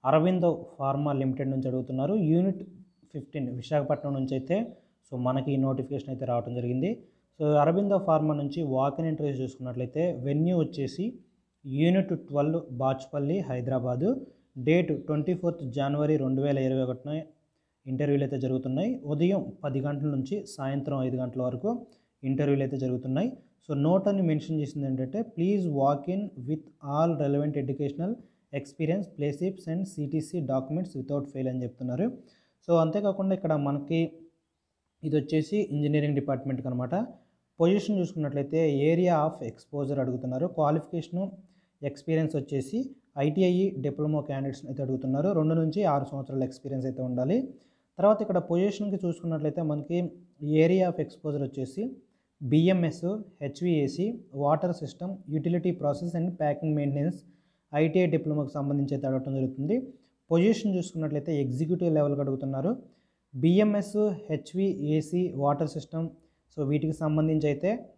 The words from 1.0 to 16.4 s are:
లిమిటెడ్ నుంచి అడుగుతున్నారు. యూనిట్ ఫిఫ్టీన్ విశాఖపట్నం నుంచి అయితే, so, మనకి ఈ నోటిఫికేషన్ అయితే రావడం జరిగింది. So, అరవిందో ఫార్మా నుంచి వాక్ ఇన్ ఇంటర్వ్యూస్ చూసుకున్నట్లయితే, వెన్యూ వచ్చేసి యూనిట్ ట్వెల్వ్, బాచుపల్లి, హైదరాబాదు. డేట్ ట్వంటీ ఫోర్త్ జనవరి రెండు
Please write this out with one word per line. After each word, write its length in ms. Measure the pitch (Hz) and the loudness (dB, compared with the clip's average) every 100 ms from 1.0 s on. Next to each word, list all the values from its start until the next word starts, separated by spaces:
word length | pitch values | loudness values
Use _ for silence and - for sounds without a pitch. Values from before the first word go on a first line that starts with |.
| 147 | 0
లిమిటెడ్ 380 | 139 131 127 135 | 0 0 0 -2
నుంచి 180 | 135 131 | -2 -2
అడుగుతున్నారు. 460 | 127 127 131 143 | -4 -4 -2 0
యూనిట్ 500 | 214 156 165 190 190 - - - _ _ | 2 4 4 4 0 -8 -18 -20 _ _
ఫిఫ్టీన్ 440 | 147 131 151 123 127 | -14 -10 -6 -6 -6
విశాఖపట్నం 580 | - 151 135 147 143 | 0 0 0 -2 -2
నుంచి 200 | 139 131 | -2 -2
అయితే, 420 | 135 131 190 233 - _ _ _ | -2 0 -2 -2 -10 _ _ _
so, 60 | 127 | -4
మనకి 340 | 123 131 135 | 0 0 0
ఈ 40 | 135 | 2
నోటిఫికేషన్ 520 | 135 131 131 139 139 | 2 0 -4 -6 -6
అయితే 160 | 127 | -8
రావడం 300 | 127 120 120 | -2 -2 -2
జరిగింది. 480 | 120 123 127 175 240 - _ _ _ | -4 -2 0 0 -4 -10 _ _ _
So, 60 | 151 | 4
అరవిందో 520 | 147 147 175 202 196 | 6 6 4 2 2
ఫార్మా 360 | 190 156 156 | 4 4 4
నుంచి 280 | 147 143 143 | 0 -2 -2
వాక్ 380 | 151 131 139 139 | 0 2 0 0
ఇన్ 80 | 160 | -2
ఇంటర్వ్యూస్ 320 | 160 147 131 | 0 -2 -2
చూసుకున్నట్లయితే, 720 | 127 - 127 123 123 151 175 | -6 -6 -8 -6 -4 0 -2
వెన్యూ 460 | 131 131 147 170 180 | -2 0 2 4 4
వచ్చేసి 560 | 156 151 135 - 214 - _ _ _ _ 139 | 0 -2 -6 -4 -6 -6 _ _ _ _ -6
యూనిట్ 460 | 135 165 185 190 165 - | 2 4 4 2 -4 -2
ట్వెల్వ్, 340 | 143 151 165 - | 0 0 0 -4
బాచుపల్లి, 680 | 123 131 135 - 147 143 190 | -2 0 -2 -4 -4 0 0
హైదరాబాదు. 840 | 139 127 120 131 123 123 180 262 - _ _ 131 | -2 -4 -2 -2 -2 0 0 -2 -6 _ _ -4
డేట్ 480 | 127 170 170 151 - | 2 2 2 -2 -2
ట్వంటీ 280 | 151 156 | -2 0
ఫోర్త్ 380 | 175 170 170 135 | 0 -2 -4 -6
జనవరి 440 | 127 139 147 151 151 | -2 -2 0 2 2
రెండు 260 | 131 131 | 2 0